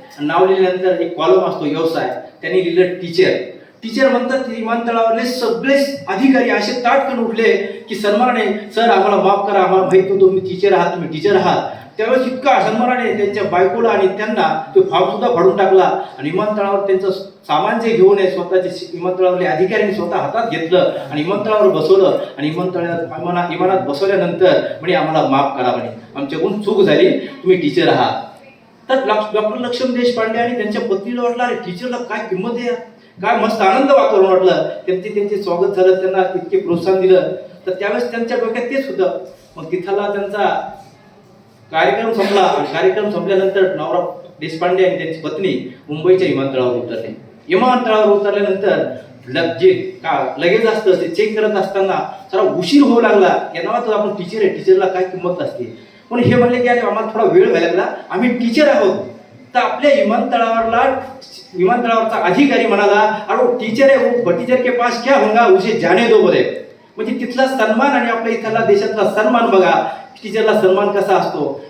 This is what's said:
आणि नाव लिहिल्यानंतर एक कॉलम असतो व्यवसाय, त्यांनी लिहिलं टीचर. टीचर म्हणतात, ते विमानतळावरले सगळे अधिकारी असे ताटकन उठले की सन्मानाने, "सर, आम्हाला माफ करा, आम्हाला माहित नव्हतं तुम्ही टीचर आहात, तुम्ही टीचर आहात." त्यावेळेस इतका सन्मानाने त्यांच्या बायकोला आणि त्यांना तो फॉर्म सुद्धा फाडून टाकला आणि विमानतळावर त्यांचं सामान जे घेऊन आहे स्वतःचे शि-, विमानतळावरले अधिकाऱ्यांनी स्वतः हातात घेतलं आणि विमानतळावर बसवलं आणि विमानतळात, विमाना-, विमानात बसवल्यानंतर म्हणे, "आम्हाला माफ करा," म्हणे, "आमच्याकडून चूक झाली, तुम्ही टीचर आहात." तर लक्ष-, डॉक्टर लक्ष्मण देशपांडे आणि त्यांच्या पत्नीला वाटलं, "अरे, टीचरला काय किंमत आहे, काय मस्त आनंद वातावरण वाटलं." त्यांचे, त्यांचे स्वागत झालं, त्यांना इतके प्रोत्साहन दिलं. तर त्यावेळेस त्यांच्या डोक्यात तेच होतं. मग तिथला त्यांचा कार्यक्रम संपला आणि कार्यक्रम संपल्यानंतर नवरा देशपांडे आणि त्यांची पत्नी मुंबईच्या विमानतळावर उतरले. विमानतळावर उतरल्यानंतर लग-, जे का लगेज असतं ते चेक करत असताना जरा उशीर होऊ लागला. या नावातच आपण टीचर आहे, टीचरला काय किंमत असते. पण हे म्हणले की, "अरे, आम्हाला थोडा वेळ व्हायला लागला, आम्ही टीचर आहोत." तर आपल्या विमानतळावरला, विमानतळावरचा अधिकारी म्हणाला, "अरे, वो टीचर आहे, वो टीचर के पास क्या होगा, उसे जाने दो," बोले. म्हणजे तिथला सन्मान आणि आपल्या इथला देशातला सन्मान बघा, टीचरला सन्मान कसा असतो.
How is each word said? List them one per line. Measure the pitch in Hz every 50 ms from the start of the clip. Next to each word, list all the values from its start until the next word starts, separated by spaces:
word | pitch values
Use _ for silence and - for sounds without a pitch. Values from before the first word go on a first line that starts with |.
| - - - 147
आणि | 147
नाव | 151 165 180 185
लिहिल्यानंतर | 190 190 185 185 185 185 185 185 185 175 165
एक | 170 170 -
कॉलम | 151 165 175 190 185
असतो | 170 165 - 151 156
व्यवसाय, | 143 151 160 160 160 165 - - - - - - - - -
त्यांनी | - 185 185 185 175
लिहिलं | 170 170 185 185 175 -
टीचर. | - 170 - - 185 - - - - - - - - - - _ _
टीचर | - 220 - 269 269 262
म्हणतात, | 247 240 - - 254 262
ते | 240 226 220
विमानतळावरले | 226 220 226 233 233 233 233 233 226 226 226 226 240 247
सगळे | 247 247 - 233 214 - 180 - 269 277 277 277 - - - - -
अधिकारी | 196 190 269 269 262 254 240 247
असे | - 214 - - 247 247
ताटकन | 240 240 269 269 262 254 240 226 220
उठले | 226 220 226 220 202 196 190 - - - - - -
की | 208
सन्मानाने, | - 208 202 208 226 254 247 - 226 208 196 208 - - - -
"सर, | 220 233 233
आम्हाला | 202 196 202 208 196
माफ | 185 - 190 202 196 - -
करा, | 202 190
आम्हाला | 185 185 185 185 -
माहित | 156 180 190 185
नव्हतं | 196 196 185
तुम्ही | 190 185 190 185
टीचर | - - 175 - 202 196 185
आहात, | 180 170 185 185
तुम्ही | 170 156 156
टीचर | 160 151 160 202 190
आहात." | - 170 170 - - - - - - - - -
त्यावेळेस | - 220 254 262 254 254
इतका | 240 254 - - 277 247 -
सन्मानाने | 214 214 220 240 247 247 254 247 226 202 -
त्यांच्या | 208 202 196 - 214 190
बायकोला | - 175 180 190 202 220 233 233 226
आणि | 202 190 190
त्यांना | 185 - 208 214 - - - 196 - - - - - -
तो | 190 185 -
फॉर्म | - 175 185 190
सुद्धा | 214 214 240 240 -
फाडून | 170 185 185 -
टाकला | 202 190 180 190 185 160 - - - - - - 131
आणि | 139 156
विमानतळावर | 170 196 214 208 214 208 196 196 202 196 196
त्यांचं | 196 190 185 196 190
सामान | - - - - - - _ - 147 156 - 214 233 233
जे | 233 220 -
घेऊन | 180 185 196 202 196
आहे | 185 180
स्वतःचे | 170 180 180 185 190 180 180 170
शि-, | - - - - 165
विमानतळावरले | 165 180 185 185 190 185 180 180 180 175
अधिकाऱ्यांनी | - - - 190 190 220 208 214 202 -
स्वतः | - 170 - -
हातात | - 139 143 - 175 170 -
घेतलं | 151 170 165 165 180 180 - - - - 135 139
आणि | 151 151
विमानतळावर | 156 180 208 - - 220 214 208 190 190
बसवलं | - 156 - - 190 190 185 151 131 - - - - 139
आणि | 151 156
विमानतळात, | 165 180 180 180 180 180 170 170 170 170
विमाना-, | 156 - - 160 170 175 180 175 175 156
विमानात | 160 180 185 185 190 - 127 139
बसवल्यानंतर | 143 - 196 190 202 180 175 - - 165 185 170 - - - - - -
म्हणे, | 156 180 185
"आम्हाला | - 147 156 156 147 139 131
माफ | 135 139 139 - - 131
करा," | 127 123 -
म्हणे, | - 117 113 - - - - -
"आमच्याकडून | 143 139 - 160 160 180 214 - -
चूक | - - - 190
झाली, | 190 156 147 - - - - -
तुम्ही | - - - - - 180 185 175
टीचर | 151 143 - 175 160 -
आहात." | - - - - - - - - - - - - - _ _ _ _ _ _ -
तर | 262
लक्ष-, | 269 - 208 214 214 214 214 208 214
डॉक्टर | 208 214 214 -
लक्ष्मण | 247 240 247 254 262 247 233
देशपांडे | 240 240 240 226 220 220 220 226 233
आणि | 240 240 247
त्यांच्या | 214 208 208 208 -
पत्नीला | - 202 190 208 - 240 247 240
वाटलं, | 240 240 233 240
"अरे, | 247 240 208
टीचरला | - 175 175 175 - 247 254 240
काय | 240 240 - 214 214 220 180
किंमत | 185 180 220 240 233
आहे, | 240 240 240 240 - - - - - - _ _ -
काय | 190 214 -
मस्त | 202 214 214 - -
आनंद | 196 190 190 190 - 269
वातावरण | - - - 220 214 190 185
वाटलं." | 185 185 185 185 180 - 160 - - - - -
त्यांचे, | 185 185 180 - 208
त्यांचे | 208 208 202 202 208 185
स्वागत | - 180 175 175 190 196 196
झालं, | 185 185 185 185 180
त्यांना | 185 185 190 190 185 180 190
इतके | 175 165 - 196 185
प्रोत्साहन | - 170 170 170 170 190 190 190
दिलं. | 185 185 185 180 - - - - - - - - -
तर | 185
त्यावेळेस | 180 - 202 208 240 240 240 -
त्यांच्या | 226 233 226 - 240
डोक्यात | 240 233 220 220 240 247 247
तेच | 269 269 - 214
होतं. | 185 190 185 - - - - - - - - - _
मग | 160 151 165
तिथला | 180 180 170 196 196 208 202 208
त्यांचा | 202 196 202 - 208 208 - - - - - - - - - - - - _ - _ - _ - - - _ _ _ _ _ _
कार्यक्रम | 156 160 165 185 202 214 226 226
संपला | - 196 190 202 208 196
आणि | 180 156 147 147 147
कार्यक्रम | - 147 - 185 190 190 214 202 208
संपल्यानंतर | 175 170 170 196 196 190 190 190 190 196 185 - 147
नवरा | 147 156 165 175 180 170 - - - - - - -
देशपांडे | 147 160 160 160 175 180 185 190 185
आणि | 170 - -
त्यांची | 160 160 160 -
पत्नी | - 151 - 196 196 160 127 - - - - - - 147
मुंबईच्या | 151 156 170 185 185 180 175 151
विमानतळावर | 135 135 135 135 131 127 127 123 120
उतरले. | 113 - 120 117 - - - 220 - - - - - - -
विमानतळावर | 185 220 254 254 247 233 226 220 214 214 208
उतरल्यानंतर | 202 196 - 202 202 190 202 202 190 190 - 208 185 - - - - - - - - - - - 120
लग-, | 131 165 165 165 - 175
जे | 185 185
का | - - - - - - - - 143 135 135 - - 143
लगेज | 165 175 208 220 220
असतं | 220 220 214 208 190 175 170
ते | 185 -
चेक | - - 220 214 214 214
करत | 214 214
असताना | 208 190 185 - - 196 190 196 175 - - - - - - -
जरा | - -
उशीर | - - - 175 180 - 285 285
होऊ | - 233 233 233
लागला. | 226 208 202 196 185 175 - - - - -
या | 170
नावातच | - 208 226 - - 220
आपण | 214 208 208 190
टीचर | 202 185 175 - 214 214 196
आहे, | 185
टीचरला | - - - 190 185 190 190
काय | 180 185 185 180
किंमत | 180 180 170 175 180 180 -
असते. | - - - - 117 113 - - - - - - _ _
पण | 233 247
हे | 247 240 247
म्हणले | 247 240 247 247 247
की, | 240 247
"अरे, | 247 240
आम्हाला | 220 202 208 220 214 214 220
थोडा | 220 214
वेळ | - 165 185 - -
व्हायला | - 165 170
लागला, | - 175 190 - - - - - -
आम्ही | - 185 247 247
टीचर | - - 240 226 - 302 302 277
आहोत." | - 202 202 185 - - - - - - - - - - - - -
तर | 247
आपल्या | 240 - 240 - 285 285 269 -
विमानतळावरला, | 202 214 233 - - 254 240 226 233 226 226 226 226 226 233 247 269 277 254 262 - - - - - - - - - - 190
विमानतळावरचा | 175 185 226 247 233 240 233 226 226 226 - 208
अधिकारी | 196 - 185 190 233 285 - - - 226
म्हणाला, | 220 202 202 202 202 202 196 - 220 - - - -
"अरे, | - - 254
वो | 233 240 -
टीचर | 220 226 208 277 269 269
आहे, | 277 240 233 233 240 -
वो | - 175
टीचर | 170 240 - 247 254 247
के | 240 -
पास | 233 240 240 240 233 - -
क्या | 269 277 214
होगा, | 208 214 214 240 233
उसे | 185 190 190 196 226 190 -
जाने | 170 - 370 233 233
दो," | 226 220 196
बोले. | - 180 - 127 - - - - - - - - - _ _
म्हणजे | - - 247 262 - 247
तिथला | - - 262 269
सन्मान | 254 262 233 214 214 226 233 262 269
आणि | 254 240 226 233
आपल्या | 233 226 226 226 202
इथला | - 220 220 220 226 -
देशातला | 202 202 208 220 - - 208 190 - - 208
सन्मान | 220 247 240 233 226 -
बघा, | 190 190 180 170 - - - - - - - - - -
टीचरला | - 202 196 220 208 214 202 208
सन्मान | 190 185 190 202 208 196
कसा | 196 202 185 202 185
असतो. | 165 165 - - 156 139 - - - -